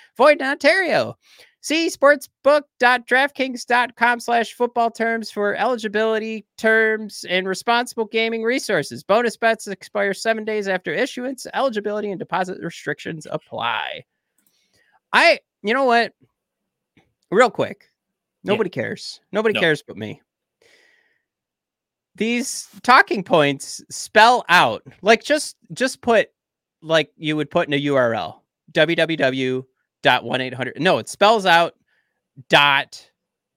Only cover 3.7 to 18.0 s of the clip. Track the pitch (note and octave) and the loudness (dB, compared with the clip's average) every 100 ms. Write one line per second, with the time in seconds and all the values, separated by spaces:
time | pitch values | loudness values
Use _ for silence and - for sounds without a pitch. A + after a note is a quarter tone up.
3.7 | A#3+ A#3+ - A#3 A#3+ - A#3+ A3+ - A#3+ | -2 -2 0 0 0 -2 -2 -2 -4 -4
4.7 | A#3+ A#3 A3+ A3+ A3+ G#3 G#3 G3+ - A3 | -2 -2 -2 -4 -4 -6 -4 -2 -2 -2
5.7 | A#3+ G#3+ G#3 A3 A3 A3 A3 - - A3 | -2 -4 -2 -2 -2 -4 -8 -12 -4 2
6.7 | A3 A3 A3 G#3+ - - F#3 F#3+ F#3 - | 2 2 -2 -6 -14 -4 -4 -2 -4 -2
7.7 | A#3 B3 - G#3+ A3+ A3+ A3+ A3+ C4 - | -2 -2 -6 -6 -2 -2 -2 -2 -2 -2
8.7 | F3+ C#3 A#2 - G#3+ A#3+ - A3+ A3 - | -2 -2 -8 0 0 0 0 0 0 -6
9.7 | F#3+ - G#3 G3+ - A3+ A3 G#3+ G#3+ G3 | -14 -8 -4 -4 -2 -2 -4 -4 -4 -4
10.7 | F#3 F3+ D#3+ C4+ - B3 B3+ - G3+ C4+ | -4 -4 -4 -4 -6 -10 -10 -10 -4 -4
11.7 | G#3+ G#3 G#3 G#3 F#3 E3 E3+ F#3 - E3 | -4 -4 -6 -6 -8 -6 -4 -4 -8 -12
12.7 | - - D3 - E3 - D#3 - A2+ A2+ | -10 -8 -8 -10 -12 -10 -12 -10 -8 -4
13.7 | A2 C2 - - _ _ _ _ _ _ | -4 -6 -10 -16 _ _ _ _ _ _
14.7 | _ _ _ _ A3 E4 C4 - _ G3+ | _ _ _ _ 2 4 2 -2 _ -2
15.7 | B3+ C4+ A#3+ A3 - _ _ _ _ _ | 0 2 2 0 -6 _ _ _ _ _
16.7 | _ _ _ _ _ _ F#3+ B3 - G#2+ | _ _ _ _ _ _ 2 2 0 -6
17.7 | - _ _ | -8 _ _